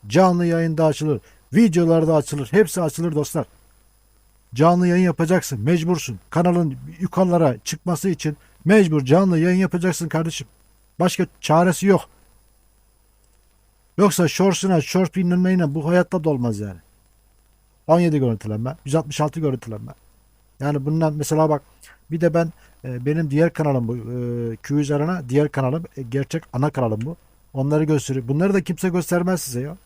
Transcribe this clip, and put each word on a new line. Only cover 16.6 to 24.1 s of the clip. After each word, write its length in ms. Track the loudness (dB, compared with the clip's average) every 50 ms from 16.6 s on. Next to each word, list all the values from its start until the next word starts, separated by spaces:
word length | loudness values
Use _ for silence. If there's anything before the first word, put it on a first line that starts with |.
| -6 -10 -12 -16 _ _ _ _ _ _ _ _ _ _ _ _ _ _ _ _ _ _ _ _ _
On 120 | 2 2 4
yedi 200 | 4 2 2 2
görüntülenme, 560 | 0 0 -2 -2 -6 -8 -6 -6 -6 -8 -10 -10 _
yüz 100 | -2 -2
altmış 260 | -2 -2 -4 -4 -2
altı 180 | -4 -2 -2 -4
görüntülenme. 520 | -4 -2 -4 -4 -8 -12 -12 -12 -14 -16 -18 _ _ _ _ _ _ _ _ _ _ _ _ _
Yani 260 | -4 -4 -4 -2 -2
bundan 280 | -2 0 0 0 0 -2
mesela 360 | -4 -4 -2 2 2 2 2
bak, 120 | 0 -2 _ _ _ _ -20 -20 -20 _ _ _
bir 100 | -4 0
de 120 | 0 2 2
ben, 180 | 2 -2 -2 -6 _ -20 _ _ _ -12
e, 200 | -10 -10 -6 -4
benim 260 | -2 -2 -2 -2 0
diğer 220 | 2 2 2 2 0
kanalım 340 | 0 0 0 0 0 -2
bu, 100 | -2 -6
e, 580 | -6 -8 -8